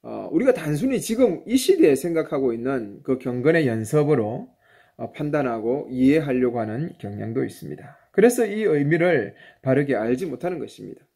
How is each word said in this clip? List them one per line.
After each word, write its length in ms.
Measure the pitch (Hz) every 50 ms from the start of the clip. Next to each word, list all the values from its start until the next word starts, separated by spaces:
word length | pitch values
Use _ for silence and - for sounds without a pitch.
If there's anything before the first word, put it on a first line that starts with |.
어, 260 | - 120 113 107 101 90
우리가 220 | 143 170 247 269 -
단순히 460 | - - 151 151 147 214 269 262 196
지금 420 | - - 220 226 262 220 165 - -
이 100 | - 233
시대에 380 | 269 - - 392 339 311 160 135
생각하고 580 | 127 - 175 165 160 151 - 160 139 135 123
있는 480 | 117 117 117 131 139 127 110 101 101 -
그 160 | - - 131 123
경건의 480 | - 131 123 123 120 151 165 165 151
연습으로, 800 | 127 113 113 110 107 147 151 147 143 156 123 104 107 120 165 247 - _ _ _ _ _ _ _ _ _
어, 160 | - 113 -
판단하고 720 | - - 151 147 139 151 135 123 117 113 107 117 127 147 - -
이해하려고 720 | 131 127 127 135 147 160 147 143 127 127 127 123 117 120
하는 320 | 110 107 107 127 160 185 180 _
경향도 460 | - 101 101 104 107 110 117 131 131
있습니다. 540 | 110 - - - - - - - - - _ _ _
그래서 340 | _ - 196 247 240 - 226
이 160 | 202 202 214
의미를 720 | 220 190 156 147 143 143 165 165 170 180 165 135 101 - - - - - _ _
바르게 320 | - 131 131 135 147 139 127
알지 320 | 104 110 117 127 127 190
못하는 320 | 165 127 123 170 180 185 151
것입니다. 420 | 113 - - - 104 101 - - _ _ _